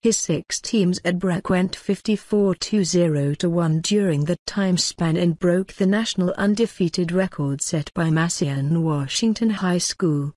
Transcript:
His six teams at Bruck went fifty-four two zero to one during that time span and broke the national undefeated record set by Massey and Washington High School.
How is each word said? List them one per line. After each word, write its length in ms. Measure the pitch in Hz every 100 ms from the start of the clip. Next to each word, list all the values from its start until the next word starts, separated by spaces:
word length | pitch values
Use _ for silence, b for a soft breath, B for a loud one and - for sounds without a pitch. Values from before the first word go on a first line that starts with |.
His 140 | 233 220
six 420 | - 156 - -
teams 400 | - 233 180 180 -
at 140 | 180
Bruck 320 | 190 175 -
went 240 | 185 185 -
fifty-four 800 | - 196 - 208 - 208 196 180
two 280 | - 214
zero 520 | 170 175 175 147 143 147
to 160 | 180
one 300 | 170 170 156
during 440 | 160 208 196 147 147
that 180 | 175 -
time 280 | - 190 180
span 400 | - - 165 160
and 220 | 175 160
broke 360 | 180 175 190
the 120 | - 185
national 460 | 202 226 - 180 -
undefeated 720 | 202 208 226 - 175 - 170
record 500 | 180 185 - 143 139
set 320 | - 160 147
by 160 | - 165
Massey 380 | 156 170 - 151
and 360 | 139 139 165
Washington 680 | 160 147 139 - 226 214 226
High 260 | 196 185 180
School. 560 | - - 175 147 143